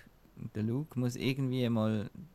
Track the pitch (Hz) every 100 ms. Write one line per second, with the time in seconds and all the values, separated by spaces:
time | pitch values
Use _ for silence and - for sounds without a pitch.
0 | - - - - - 107 107 123 156 127
1 | 123 127 123 135 131 127 120 117 110 110
2 | 87 - -